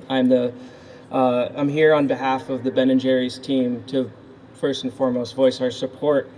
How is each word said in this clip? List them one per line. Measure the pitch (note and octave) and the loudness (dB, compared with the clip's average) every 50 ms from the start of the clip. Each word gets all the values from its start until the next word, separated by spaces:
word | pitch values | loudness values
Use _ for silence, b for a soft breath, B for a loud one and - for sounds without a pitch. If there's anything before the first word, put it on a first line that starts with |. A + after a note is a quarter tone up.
| - - | -8 -4
I'm | C3+ C3 B2+ B2+ | 0 2 4 4
the, | B2+ B2 B2 B2 B B B B B B B B B B B B | 4 4 2 0 B B B B B B B B B B B B
uh, | - C3+ C3 B2+ B2 B2 A#2+ - - | 0 2 2 2 2 2 0 -2 -2
I'm | C#3 C#3+ C#3+ | -2 -2 -2
here | C#3+ D#3 D#3 D#3 D#3 | 2 4 6 6 6
on | D3 C#3+ | 6 4
behalf | C3 C3 B2+ C#3 C3 C3 C3 - - | 2 0 -2 0 -2 -2 -2 -4 -6
of | C3+ B2 A#2 | -8 -4 -4
the | C3 | -2
Ben | A#2+ C3+ B2+ C3 | 0 2 2 4
and | C3 C3 | 4 2
Jerry's | C3 C3 C3 B2+ B2+ B2+ B2 - | 2 2 2 2 0 -2 -6 -8
team | - - C3+ C3 B2+ B2 B2 A#2 G#2+ | -6 -4 -2 0 0 -2 -2 -6 -8
to | - - C3+ B2+ G#2+ - - - - - - - - - | -4 -4 -4 -4 -4 -8 -16 -20 -20 -20 -20 -20 -20 -10
first | - - C#3 C3+ - - | -6 -4 -4 -4 -4 -6
and | B2+ | -8
foremost | - - C3+ B2+ B2 B2 A#2+ A2+ - | -4 -2 -2 -2 0 -2 -4 -6 0
voice | C3 C3+ B2+ B2+ - | 2 2 2 2 0
our | B2+ B2 | -2 -4
support, | A#2 - C3 C3 - - C#3+ D3 D3 C3+ - - B | -4 -4 -8 -8 -6 -4 0 0 2 0 0 -4 B